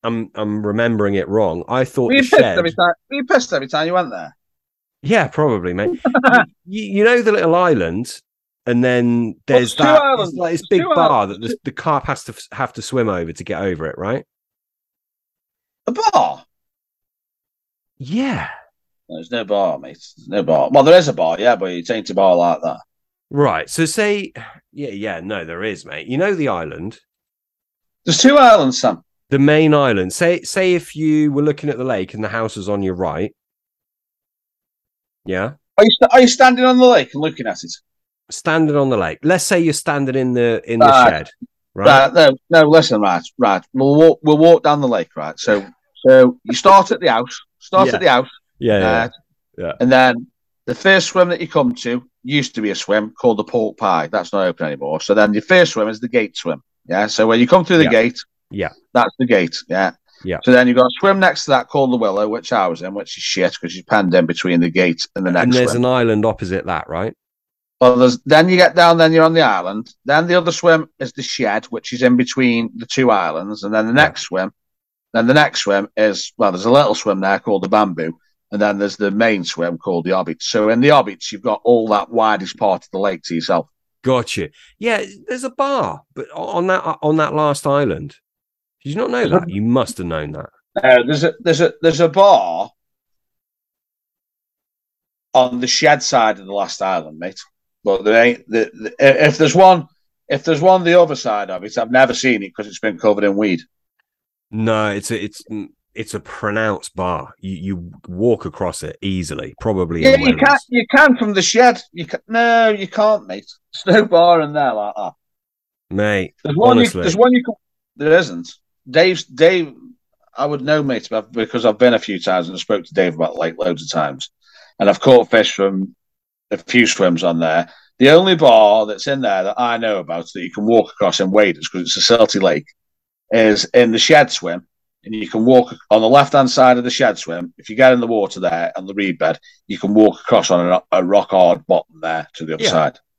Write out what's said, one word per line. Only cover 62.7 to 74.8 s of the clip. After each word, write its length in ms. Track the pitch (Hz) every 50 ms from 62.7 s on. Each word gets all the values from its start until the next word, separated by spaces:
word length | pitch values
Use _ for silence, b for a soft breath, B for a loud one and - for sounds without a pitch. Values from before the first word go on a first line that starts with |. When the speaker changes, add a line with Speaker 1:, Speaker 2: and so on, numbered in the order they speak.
| 82 80
Speaker 2:
in, 120 | 87 92 98
which 240 | 101 95 - -
is 60 | - -
shit 340 | - - - 90 87 - -
'cause 140 | - 82 85
you 80 | 92 -
panned 280 | _ 110 104 101 90 87
in 120 | 92 85
between 340 | 80 82 - - 92 87 85
the 100 | 85 85
gate 380 | 80 92 92 90 85 - - - _
and 100 | 98 95
the 60 | 92
next 120 | 87 87 -
Speaker 1:
And 100 | 123 123
there's 180 | 127 123 120
Speaker 2:
swim. 140 | 113 123 123
Speaker 1:
an 60 | 127
island 340 | 127 127 120 117 110 107 107
opposite 400 | 110 107 - - 90 92 95 -
that, 240 | 92 87 80 78 -
right? 240 | 78 82 95 113 - _ _ _ _ _ _ _ _ _ _ _ _ _
Speaker 2:
Well, 160 | 127 127 123
there's, 200 | 123 127 127 123 - _
then 240 | 135 151 156 165 185
you 60 | 185
get 180 | 180 180 - -
down, 220 | 175 170 170 170
then 160 | 165 165 160 160
you're 100 | 165 160
on 100 | 160 165
the 80 | 165 156
island. 500 | 123 104 92 90 90 98 107 117 - _ _ _
Then 220 | 127 143 156 170
the 60 | 170 170
other 160 | 180 165 175
swim 380 | 165 - - 170 165 160 151 _ _
is 160 | _ 135 123 -
the 80 | -
shed, 440 | 127 - - - 123 107 101 110 -
which 280 | - - 110 _ - -
is 80 | 120
in 160 | 131 123 123
between 540 | 123 127 123 - 135 131 123 117 117 113 113 -
the 120 | 110 120
two 240 | _ - - 131 123
islands. 520 | 110 98 87 80 76 80 92 101 107 101 98
And 80 | 101 107
then 120 | 110 110
the 60 | 110
Speaker 1:
Yeah. 140 | 120 143 151
Speaker 2:
next 160 | 156 - - -
swim, 280 | - 90 92 95 - _ _ _ _ _ _